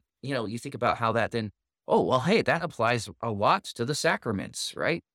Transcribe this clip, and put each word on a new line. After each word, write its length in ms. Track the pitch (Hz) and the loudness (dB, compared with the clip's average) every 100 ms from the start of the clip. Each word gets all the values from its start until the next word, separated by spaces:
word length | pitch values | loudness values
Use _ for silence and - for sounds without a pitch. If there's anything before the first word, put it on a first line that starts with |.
| - _ | -10 _
you 120 | - | -6
know, 120 | 135 107 | -4 -4
you 120 | 117 | -6
think 180 | - - | -10 -2
about 220 | 120 - | 0 2
how 140 | 117 | 0
that 200 | 110 101 | 2 0
then, 200 | 117 107 - _ _ - | -2 -4 -8 _ _ 2
oh, 140 | 214 | 2
well, 200 | 87 127 | 4 2
hey, 200 | 123 214 | 4 2
that 220 | 127 160 | 4 0
applies 460 | 165 - 113 120 110 - | -2 0 2 2 -2 -8
a 100 | 117 | -6
lot 320 | 104 113 190 | 0 2 2
to 220 | - - 120 | -2 -6 -4
the 100 | 147 | 0
sacraments, 800 | 160 196 - 101 65 - - - | 0 0 -2 -4 -4 -8 -8 -4
right? 280 | 82 160 - | -2 -2 -6